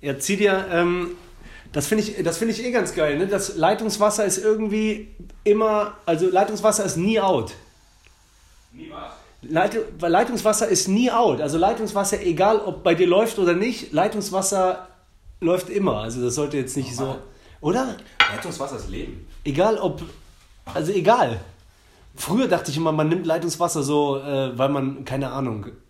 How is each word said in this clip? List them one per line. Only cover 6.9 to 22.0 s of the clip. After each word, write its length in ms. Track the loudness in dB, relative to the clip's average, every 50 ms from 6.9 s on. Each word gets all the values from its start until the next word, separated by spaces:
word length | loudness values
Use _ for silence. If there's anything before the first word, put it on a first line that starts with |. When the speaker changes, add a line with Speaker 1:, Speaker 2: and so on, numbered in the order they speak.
| -2 0
Speaker 1:
nie 220 | 0 2 2 2
out. 340 | 2 2 2 2 0 -4 -10 -16 -20 -20 _ _ _ _ _ _ _ -20 _ _ _ _ _ _ -20 _ -20 -20 _ _ -20
Speaker 2:
Nie 160 | -20 -20 -16
was? 200 | -16 -14 -14 -14 -16 -20 -20 -20 -20 _ -10
Speaker 1:
Leitu-, 420 | -2 0 2 2 2 0 -2 -6 -6 -8 -4
weil 120 | -2 2
Leitungswasser 560 | 4 4 2 2 -2 0 0 2 2 2 2 2
ist 200 | 2 0 2 2
nie 240 | 2 2 2 4
out. 280 | 4 4 4 4 2 2
Also 180 | -2 -2 0 2
Leitungswasser, 600 | 2 2 2 0 -4 -4 -2 -2 -2 0 -2 -2 0
egal 340 | -2 2 4 4 4 4 2
ob 240 | 0 -2 -8 -2 2
bei 120 | 2 4
dir 120 | 4 4 4
läuft 300 | 6 4 4 2 0 0
oder 160 | 2 2 2
nicht, 400 | 2 0 -2 -2 -6 -10 -4 0
Leitungswasser 920 | 0 0 2 0 -4 -6 -2 -2 -2 -2 0 0 2 2 2 0 -2 -8 -16 -20 _ _ _ _ -20 _ -20 -14 -4
läuft 300 | 0 2 2 2 0 -2
immer. 300 | -2 0 0 0 0 -2
Also 200 | -4 -6 -4 -2 -2
das 120 | -2 0
sollte 220 | 0 -2 -2 -2 -4
jetzt 180 | -4 -4 -4
nicht 180 | -6 -6 -6 -6
so, 80 | -6 -6
Speaker 2:
Normal. 160 | -6 -6 -8 -12 -18 -20 -20 -20 -20 -20 -6
Speaker 1:
oder? 340 | -2 0 0 0 0 -2 -6 -12 -16 -20 -2 -2 0 0 0
Speaker 2:
Leitungswasser 420 | -6 -8 -10 -8 -8 -8 -8 -8 -10
ist 120 | -10 -8
Leben. 360 | -8 -8 -8 -10 -12 -14 -16 -18 -18 -10 -6
Speaker 1:
Egal 320 | -4 0 2 4 2 2 2
ob, 240 | 0 -2 -4 -4 -10 -14 -16 -20 -20 -20 -20 -20 _ _ -20 -20 -18 -8 -6
also 180 | -4 -2 0
egal. 480 | 0 2 4 6 6 6 4 0 0 -4 -8 -12 -20 -20 _ -20 _ _ _ _ _ _